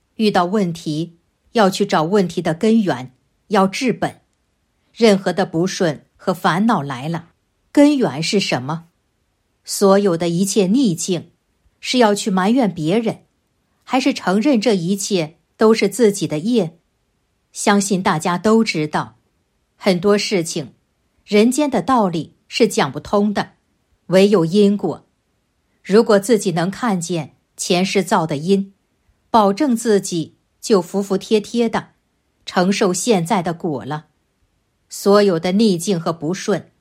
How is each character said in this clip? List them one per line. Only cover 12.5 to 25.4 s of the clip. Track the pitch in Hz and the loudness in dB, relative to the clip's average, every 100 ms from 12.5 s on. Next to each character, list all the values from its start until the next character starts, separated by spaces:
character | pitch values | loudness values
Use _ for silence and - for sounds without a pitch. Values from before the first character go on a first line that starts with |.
| 254 208 | 2 0
别 | 165 156 214 | -2 -2 -2
人， | 220 - _ _ _ _ _ _ | -2 -8 _ _ _ _ _ _
还 | - 262 | -4 -2
是 | 269 | 0
承 | - 185 196 | -2 -2 0
认 | 285 240 | 2 2
这 | 233 196 | 2 0
一 | 170 202 | -2 -4
切 | - 190 156 _ _ - | -2 -2 -4 _ _ 0
都 | 220 | 2
是 | 220 202 | 4 0
自 | 202 214 | 2 0
己 | 196 156 | 2 -6
的 | 151 | -4
业？ | 196 240 160 _ _ _ _ _ _ _ _ | -2 0 -2 _ _ _ _ _ _ _ _
相 | - - 202 | -6 0 0
信 | 196 185 | 0 -2
大 | 196 160 | -2 -2
家 | 180 175 | -4 -2
都 | 214 226 | 2 2
知 | 220 165 151 | 0 -2 -4
道， | 190 107 _ _ _ _ _ _ _ | -6 -8 _ _ _ _ _ _ _
很 | 208 180 | -2 0
多 | 202 208 | 2 0
事 | - 196 | 0 -4
情， | 160 170 120 _ _ _ _ _ | -4 -8 -10 _ _ _ _ _
人 | - 208 233 | -2 2 2
间 | 247 294 | 2 0
的 | 214 | -2
道 | 165 254 190 | 0 0 0
理 | 165 - _ _ | -2 -8 _ _
是 | - 226 | 0 0
讲 | - 147 | 0 -4
不 | 135 | -4
通 | - 208 208 | -4 -2 0
的， | 202 - _ _ _ _ _ - | -2 -8 _ _ _ _ _ 0
唯 | 185 202 | 4 4
有 | 214 | 4
因 | 160 208 202 202 | 2 4 2 2
果。 | 175 - _ _ _ _ | -4 -8 _ _ _ _